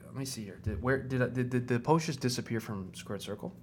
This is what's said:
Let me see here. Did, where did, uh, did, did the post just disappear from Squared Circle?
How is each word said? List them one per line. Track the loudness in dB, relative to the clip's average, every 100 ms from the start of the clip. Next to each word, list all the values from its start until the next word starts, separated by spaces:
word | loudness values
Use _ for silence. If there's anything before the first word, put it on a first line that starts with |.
| -10
Let | -8
me |
see | -6 -6
here. | -8 -6
Did, | -4 0
where | 2 2
did, | 2 2
uh, | 2
did, | 2 2
did | 2 2
the | 2
post | 6 6 4
just | 0
disappear | 0 0 -2 -2
from | -2 -4 -6
Squared | -8 -8 -6
Circle? | -6 -8 -8 -12